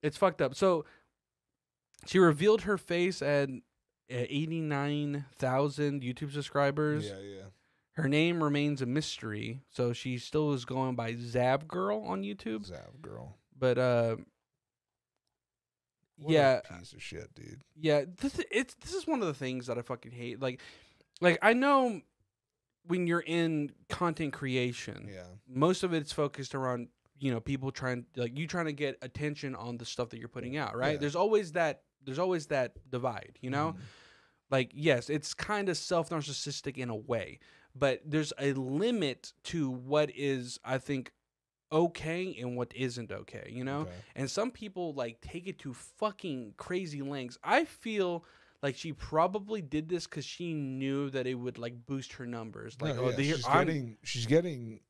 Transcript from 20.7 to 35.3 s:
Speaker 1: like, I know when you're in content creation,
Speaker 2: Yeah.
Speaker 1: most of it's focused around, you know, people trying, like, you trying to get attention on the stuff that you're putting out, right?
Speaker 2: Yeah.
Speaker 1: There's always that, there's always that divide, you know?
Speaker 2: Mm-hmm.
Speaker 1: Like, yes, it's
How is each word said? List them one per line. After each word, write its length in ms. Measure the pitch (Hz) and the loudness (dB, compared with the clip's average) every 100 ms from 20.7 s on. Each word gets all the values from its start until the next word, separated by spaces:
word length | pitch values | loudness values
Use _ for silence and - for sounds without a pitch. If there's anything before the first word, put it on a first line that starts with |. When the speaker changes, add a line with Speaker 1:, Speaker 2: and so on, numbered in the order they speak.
| - - _ _ - | -20 -20 _ _ 4
Speaker 1:
like, 180 | 180 170 | 4 8
I 100 | 202 | 6
know 480 | 233 277 277 247 196 - _ _ _ _ _ _ _ 170 | 6 6 6 4 0 -8 _ _ _ _ _ _ _ -2
when 200 | 180 175 | 0 2
you're 140 | 170 | 2
in 520 | - 170 165 156 147 - _ | 2 2 2 2 -2 -6 _
content 440 | - 175 156 151 | 0 0 0 -4
creation, 760 | - 135 127 123 120 - 98 104 | -2 0 2 2 -2 -8 -10 -12
Speaker 2:
Yeah. 120 | 95 90 98 _ | -12 -14 -18 _
Speaker 1:
most 340 | 131 156 185 | 4 4 4
of 100 | 185 | 2
it's 200 | 165 147 | 0 -2
focused 420 | - 143 - 135 | -2 -2 -2 -8
around, 340 | 139 131 123 120 _ _ _ | -2 -2 -2 -4 _ _ _
you 140 | 139 | -2
know, 80 | 117 | -2
people 300 | 113 139 135 | -2 -4 -4
trying, 360 | - 131 123 117 - | -4 -4 -4 -6 -4
like, 200 | 120 131 | -4 -4
you 80 | 160 | -4
trying 200 | 180 160 | -2 -2
to 60 | |
get 240 | 143 143 - | -2 -4 -4
attention 520 | 131 - 151 147 139 | -10 -4 -4 -4 -6
on 240 | 127 117 120 | -6 -6 -8
the 60 | |
stuff 260 | 117 - 120 | -8 -4 -4
that 80 | 117 | -4
you're 100 | 117 | -10
putting 280 | 127 120 143 | -10 -6 -4
out, 200 | 123 120 | -2 0
right? 160 | 131 | 0
Speaker 2:
Yeah. 60 | 151 | 2
Speaker 1:
There's 180 | 143 165 | 0 2
always 360 | 202 214 185 | 4 4 2
that, 300 | 160 160 135 _ _ | 2 2 0 _ _
there's 140 | 135 131 | -8 0
always 280 | 185 180 147 | 2 0 2
that 280 | 143 123 - - | 2 2 -2 -6
divide, 480 | 127 127 101 - - | -2 -2 -2 -10 -10
you 100 | 127 | -4
know? 200 | 139 156 | 0 0
Speaker 2:
Mm-hmm. 80 | 92 120 - - - _ _ _ | -2 -12 -18 -20 -20 _ _ _
Speaker 1:
Like, 200 | 135 127 | 2 2
yes, 360 | - 156 127 - | 0 4 4 4
it's 240 | 151 - | -2 -2